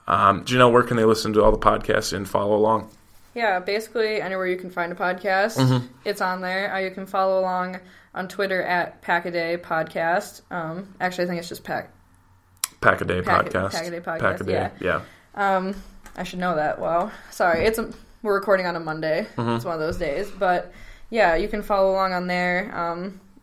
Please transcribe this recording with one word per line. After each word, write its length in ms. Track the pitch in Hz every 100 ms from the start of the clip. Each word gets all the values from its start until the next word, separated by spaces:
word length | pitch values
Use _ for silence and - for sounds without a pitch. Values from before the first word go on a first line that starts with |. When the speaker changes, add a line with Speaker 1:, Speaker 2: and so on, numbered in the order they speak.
| -
Speaker 1:
Um, 380 | 98 101 95 -
Janelle, 260 | 127 123
where 120 | 123
can 120 | 120 120
they 80 | 110
listen 280 | 110 110
to 100 | 107
all 80 | 110
the 60 | 113
podcasts 560 | 107 104 - 101 -
and 120 | 98 95
follow 280 | 101 101 107
along? 340 | 107 110 107 - - - -
Speaker 2:
Yeah, 260 | 240 220 180
basically 640 | 180 208 220 240 220 214
anywhere 260 | 175 190 185
you 100 | 180
can 120 | 180
find 220 | 180 170
a 40 | 175
podcast, 640 | 180 180 202 190 214 233
Speaker 1:
Mm-hmm. 300 | 127 127 - - 208
Speaker 2:
it's 160 | 208
on 200 | 185 185
there. 320 | 185 185 202
Uh, 60 | 190
you 120 | 190
can 140 | 190 190
follow 320 | 196 190 190
along 400 | 185 185 180 185 - - _
on 140 | - 185
Twitter 340 | - 196 185
at 400 | 170 180 160 -
Pack 240 | - 175 180
a 60 |
Day 260 | 170 165 175
Podcast. 840 | - 160 160 185 165 185 202 - -
Um, 420 | 175 160 170 196 -
actually, 220 | 185 180
I 40 | 180
think 120 | 175
it's 100 | 170
just 140 | -
Pack- 280 | - 135 - - _ _ _ _ _ _ - -
Speaker 1:
Pack 220 | 117 92
a 40 | 92
Day 160 | 92
Speaker 2:
Pack 240 | 90 95 -
a, 20 |
Speaker 1:
Podcast. 220 | 92 95
Speaker 2:
Pack 160 | - 175
a 40 |
Day 80 | 170
Podcast, 180 | 175 165
Speaker 1:
Pack 220 | 98 92
a 20 |
Day, 100 | 95
Speaker 2:
yeah. 480 | 92 90 - 92 78 - - _ -
Speaker 1:
yeah. 200 | 196 190
Speaker 2:
Um, 180 | 190 202 - - - -
I 80 |
should 160 | 180 185
know 160 | 180 156
that. 220 | 151 -
Wow. 320 | 170 170 214 - -
Sorry, 340 | - 185 165 208
it's 140 | 220
a, 120 | 220 - - -
we're 140 | 214 196
recording 320 | 196 190 180
on 80 | 170
a 40 |
Monday. 460 | 160 160 156 165 214 -
Speaker 1:
Mm-hmm. 200 | 117 117
Speaker 2:
It's 100 | 175
one 80 |
of 60 | 160
those 180 | 156 -
days. 320 | 160 143 202
But, 420 | 190 185 180 - - - - -
yeah, 260 | 226 180 165
you 120 | 208
can 160 | 208
follow 280 | 202 196 190
along 220 | 190 190
on 140 | 180 180
there. 420 | 180 180 180 202 -
Um, 420 | 170 170 190 190 - -